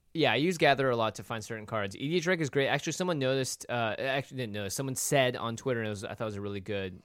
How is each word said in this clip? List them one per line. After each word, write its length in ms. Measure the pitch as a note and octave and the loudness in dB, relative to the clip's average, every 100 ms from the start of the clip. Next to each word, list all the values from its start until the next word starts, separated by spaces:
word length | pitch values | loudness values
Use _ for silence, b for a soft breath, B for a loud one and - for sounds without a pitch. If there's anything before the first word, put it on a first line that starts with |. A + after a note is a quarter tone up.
| _ | _
Yeah, 180 | E3 C3+ | 2 4
I 40 | A2+ | 4
use 200 | E3 E3 | 2 6
Gatherer 320 | D3+ C3+ C3+ | 6 6 4
a 40 | A#2 | 2
lot 200 | A2 - | 0 -2
to 80 | |
find 200 | G2 A2+ | -6 -6
certain 220 | - A2+ G#2+ | -6 -10 -4
cards. 300 | A2 G2 - | -2 -2 -4
E 100 | C#3 | 0
D 80 | F3 | 0
H 120 | E3 | 2
Rec 120 | F3+ | 2
is 100 | C#3+ | 2
great. 180 | C#3+ C3 | 2 2
Actually, 260 | C#3+ - | 2 -2
someone 260 | D3 F3+ D#3 | -2 -2 0
noticed, 460 | C3 C3+ B2+ - - | 2 0 -2 -6 -4
uh, 260 | A#2+ A2+ - | -2 0 -2
actually 380 | C3 C3+ C3+ C3 | -2 -2 -4 -8
didn't 160 | A#2 | -6
notice. 200 | G2+ G2 - | -6 -6 -4
Someone 200 | C3+ C3 | -4 -4
said 400 | - C#3+ B2+ B2 | 2 4 4 0
on 220 | A#2 A2+ | -6 -4
Twitter, 220 | C3+ A#2+ | -2 -2
and 60 | G#2+ | -2
it 20 | |
was, 160 | G#2 A2+ | -4 -8
I 40 | |
thought 80 | G#2 | -6
it 20 | A2+ | -6
was 100 | G2+ | -4
a 40 | |
really 200 | G2+ G2+ | -6 -6
good, 400 | F#2+ G2+ F#2+ F2+ | -4 -4 -4 -8